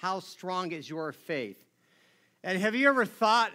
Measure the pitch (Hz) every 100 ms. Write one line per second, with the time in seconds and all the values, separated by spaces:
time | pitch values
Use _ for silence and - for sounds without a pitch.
0 | 185 190 180 - 180 185 180 165 127 160
1 | 156 143 - 156 113 95 _ _ _ _
2 | _ _ _ _ 175 185 208 226 277 269
3 | 214 - 220 233 226